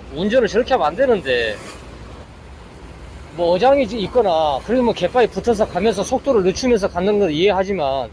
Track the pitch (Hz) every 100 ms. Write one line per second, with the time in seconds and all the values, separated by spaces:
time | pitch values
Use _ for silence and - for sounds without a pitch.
0 | - 139 202 254 214 196 247 254 240 202
1 | 269 214 135 123 113 101 - - - -
2 | - - - - - - - - - -
3 | - - - 160 170 180 254 277 226 233
4 | 180 247 202 160 151 135 - 254 240 -
5 | 175 254 220 190 240 214 220 175 220 196
6 | 185 262 277 233 185 - 254 226 196 180
7 | 190 208 190 151 196 185 196 196 139 135
8 | 117